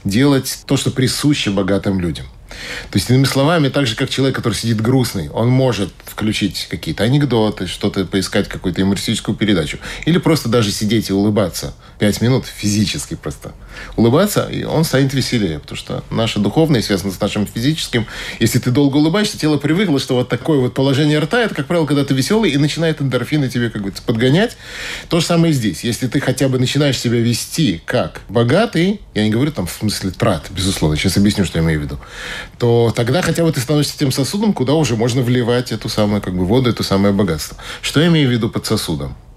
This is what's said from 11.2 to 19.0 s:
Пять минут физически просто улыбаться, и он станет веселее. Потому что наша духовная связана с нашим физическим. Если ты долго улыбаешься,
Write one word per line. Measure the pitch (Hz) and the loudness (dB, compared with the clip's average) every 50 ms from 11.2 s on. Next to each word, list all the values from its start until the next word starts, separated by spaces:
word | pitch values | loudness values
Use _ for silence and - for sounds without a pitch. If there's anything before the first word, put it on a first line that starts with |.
| 101 107 107 107 104 87 - - - 69 - - - - - - | 2 2 2 2 0 0 -2 -6 -10 -10 -10 -12 -20 -20 -6 -2
Пять | 101 104 98 - | 0 0 0 2
минут | 113 120 135 120 85 | 2 2 2 0 -2
физически | - - - - 104 104 104 107 85 - 151 - - - | -4 -12 -4 -2 0 2 2 2 0 0 -6 -8 -8 -10
просто | - - - 71 - - 78 - - - - - - - - - | -8 -8 -10 -10 -10 -14 -16 -16 -16 -20 -18 -16 -16 -16 -10 0
улыбаться, | - 110 117 117 156 196 208 - - - - | 2 4 4 6 4 2 2 2 -2 -2 -2
и | - 95 - | -4 -6 -4
он | 110 - 147 165 | -2 0 0 0
станет | 160 - 131 139 131 135 | 2 2 2 2 2 2
веселее. | 135 120 - - 120 104 87 78 73 | 0 -2 0 0 0 0 0 -2 -4
Потому | - - - - | -8 -10 -14 -14
что | - - 95 90 - - | -10 -8 -8 -8 -6 -6
наша | - 104 113 110 - - | -2 -2 -2 0 0 0
духовная | 104 104 - 156 160 156 160 113 98 | 0 0 2 2 2 4 4 2 2
связана | - 104 95 85 101 | 0 -2 -2 -2 -4
с | 92 - | -4 -2
нашим | 107 101 - 107 101 | -4 -2 -2 -2 -4
физическим. | 95 - 117 117 139 160 160 - - - 117 110 - - - - - - - | -4 -4 -2 0 0 0 -2 -4 -4 -2 -4 -4 -4 -8 -12 -12 -12 -4 -2
Если | - 113 - 127 | -2 0 0 0
ты | - 131 | 0 2
долго | 123 139 143 139 127 | 2 2 2 2 4
улыбаешься, | 147 | 4